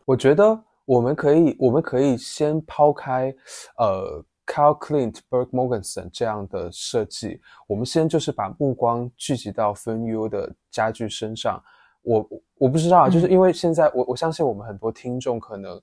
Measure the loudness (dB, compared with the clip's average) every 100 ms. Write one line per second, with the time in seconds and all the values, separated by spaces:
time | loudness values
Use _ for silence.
0 | -2 2 4 6 4 2 -4 _ 0 2
1 | 2 0 4 4 4 4 2 2 0 0
2 | 2 0 -4 -4 -2 -2 -6 2 2 2
3 | -4 -4 -4 -8 -16 -18 -16 -2 0 0
4 | -4 -10 -16 _ -10 2 4 4 0 -2
5 | -2 -6 _ -2 -2 -2 -2 -2 -6 -12
6 | -12 -6 -4 -4 -8 -8 -8 -10 -6 -4
7 | -4 -8 -10 -12 _ -20 _ -4 -2 0
8 | 0 0 -2 -6 -8 -4 -4 0 -2 -2
9 | -6 -10 -6 -6 -6 -2 -2 -2 -6 -6
10 | -4 -4 -4 -4 -8 -12 _ -4 -4 -4
11 | -8 -8 -8 -6 -6 -6 -12 _ _ _
12 | 0 0 0 -12 _ _ 2 2 4 6
13 | 6 4 6 6 6 4 0 2 2 2
14 | -2 -2 -4 -2 -2 -2 -10 -6 -6 -6
15 | -8 -6 -4 -6 -8 -14 -12 -16